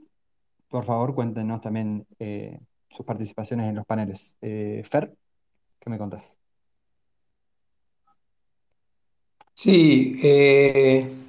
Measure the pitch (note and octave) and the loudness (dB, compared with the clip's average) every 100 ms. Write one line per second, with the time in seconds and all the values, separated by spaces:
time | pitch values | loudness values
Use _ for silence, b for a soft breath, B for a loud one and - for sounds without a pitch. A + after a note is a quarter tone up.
0 | _ _ _ _ _ _ - B2 A#2 A#2 | _ _ _ _ _ _ -10 -8 -4 -4
1 | B2+ C3 A#2 A2 A2 A2 A2+ A2 G#2+ G#2 | -4 -4 -6 -6 -8 -8 -8 -6 -6 -8
2 | - - G#2+ G#2 G#2 - _ _ _ - | -12 -14 -12 -12 -14 -18 _ _ _ -18
3 | - G#2+ A2 - G#2+ A#2+ A2 G#2+ - A2 | -12 -10 -10 -12 -8 -6 -6 -8 -6 -6
4 | G#2 G2 - _ A2+ G#2+ G#2 G#2+ A2 D3 | -6 -10 -20 _ -12 -10 -10 -10 -6 -6
5 | - _ _ _ _ _ _ _ A#2 G#2+ | -6 _ _ _ _ _ _ _ -14 -10
6 | G2+ G2+ _ _ _ _ _ _ _ _ | -12 -14 _ _ _ _ _ _ _ _
7 | _ _ _ _ _ _ _ _ _ _ | _ _ _ _ _ _ _ _ _ _
8 | _ _ _ _ _ _ _ _ _ _ | _ _ _ _ _ _ _ _ _ _
9 | _ _ _ _ _ - F#3+ F3+ D#3+ B2+ | _ _ _ _ _ -2 4 6 8 6
10 | C3 - C#3+ C#3+ C#3 C#3 C#3 C3+ C3+ C3 | 2 0 4 6 6 6 4 4 4 2
11 | C3 C3 | 0 -12